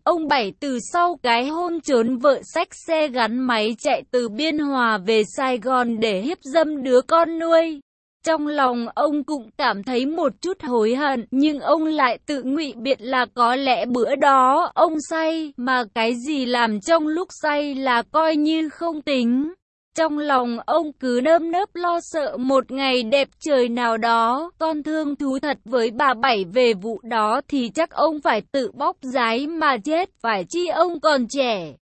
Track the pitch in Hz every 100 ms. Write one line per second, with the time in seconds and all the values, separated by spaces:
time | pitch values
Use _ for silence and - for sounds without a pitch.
0 | - 339 302 285 202 - 285 247 - 349
1 | 349 320 247 233 262 320 349 339 285 254
2 | 226 254 285 254 - 320 349 - - 320
3 | 302 247 226 240 254 226 214 226 294 233
4 | - 247 233 208 311 302 285 269 233 214
5 | 180 220 214 - 262 247 240 254 240 226
6 | 226 185 240 370 269 320 311 302 262 247
7 | - 330 330 330 330 330 330 294 - _
8 | _ _ - 320 294 294 262 240 233 -
9 | 294 294 269 294 220 - 269 202 202 247
10 | 269 330 294 - 339 381 302 247 214 254
11 | 294 262 - 254 302 285 185 311 311 302
12 | 262 220 - 285 247 285 294 226 247 269
13 | 226 262 247 - 233 262 269 240 247 247
14 | 220 277 285 269 262 285 339 - 330 311
15 | - 320 320 330 302 277 247 254 220 -
16 | 226 240 254 294 247 247 233 208 311 330
17 | 302 311 370 - 302 294 294 262 269 240
18 | 233 302 320 311 302 320 311 - 339 311
19 | 294 269 233 247 311 370 _ _ _ -
20 | 320 294 294 262 240 233 - 302 302 -
21 | 254 240 269 339 330 339 415 339 349 339
22 | - 320 277 - 254 269 254 262 269 254
23 | 220 277 269 _ 320 277 247 240 240 226
24 | 233 233 226 262 330 - 320 302 294 311
25 | 302 277 277 262 302 269 - 247 226 226
26 | 285 226 269 220 175 220 247 202 208 220
27 | 226 226 214 240 - 285 233 302 330 -
28 | 294 302 320 220 - 277 247 - 302 381
29 | 262 262 226 226 294 330 302 254 285 320
30 | 381 _ 233 208 175 330 349 294 349 330
31 | 302 285 233 277 254 208 160 -